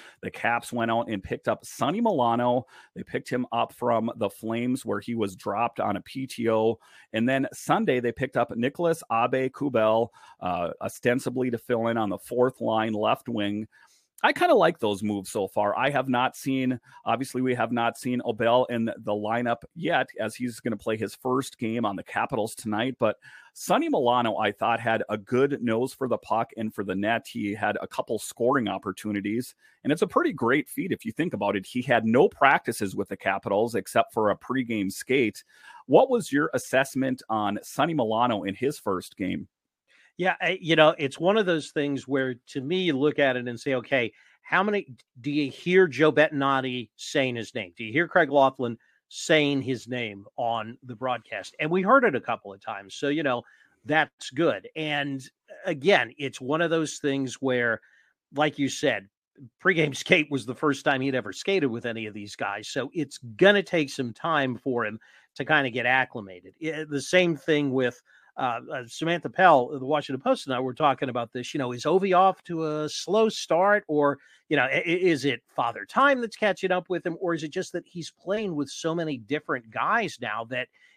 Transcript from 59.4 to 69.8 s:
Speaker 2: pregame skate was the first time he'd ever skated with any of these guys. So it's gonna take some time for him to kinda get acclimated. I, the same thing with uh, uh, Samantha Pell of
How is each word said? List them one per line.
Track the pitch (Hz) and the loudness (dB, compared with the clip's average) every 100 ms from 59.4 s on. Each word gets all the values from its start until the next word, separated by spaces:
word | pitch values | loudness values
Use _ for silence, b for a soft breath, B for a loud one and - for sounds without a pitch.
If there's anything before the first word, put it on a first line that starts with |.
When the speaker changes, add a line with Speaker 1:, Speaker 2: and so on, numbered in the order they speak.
| 135 _ | -20 _
Speaker 2:
pregame | 185 170 156 | 0 2 0
skate | 131 - 185 151 | -2 4 4 4
was | 139 | -4
the | 110 | -6
first | 117 156 139 | -2 0 2
time | - 135 | 0 0
he'd | 135 | 0
ever | 131 107 | -2 -4
skated | 92 - 196 143 | -6 -2 2 0
with | 113 120 | -2 -6
any | 113 107 | -6 -8
of | |
these | 104 104 | -10 -12
guys. | - 101 101 107 | -8 -6 -6 -8
So | 139 127 | -6 -6
it's | - 139 - 117 107 | -6 -6 -8 -16 4
gonna | 190 202 | 6 6
take | 180 175 139 | 2 -2 -2
some | - 123 | -4 -6
time | 110 165 151 131 117 | -6 -2 0 0 -4
for | - 120 | -4 -2
him | 107 110 b b b - | -2 -6 b b b -10
to | |
kinda | 139 156 135 | 0 2 2
get | 120 120 | -2 0
acclimated. | 131 127 127 98 90 - _ | 2 0 -6 -14 -16 -20 _
I, | 156 151 156 | -8 -8 -6
the | 143 | -6
same | 131 180 180 165 | 0 2 4 0
thing | - 151 143 | 0 0 2
with | 131 123 - b b b - | 0 0 -2 b b b -6
uh, | 131 120 123 | -4 -4 -8
uh, | 143 120 | -10 -10
Samantha | - 160 170 143 | -6 -2 -2 -4
Pell | 113 185 143 123 | 6 8 8 6
of | 143 | -2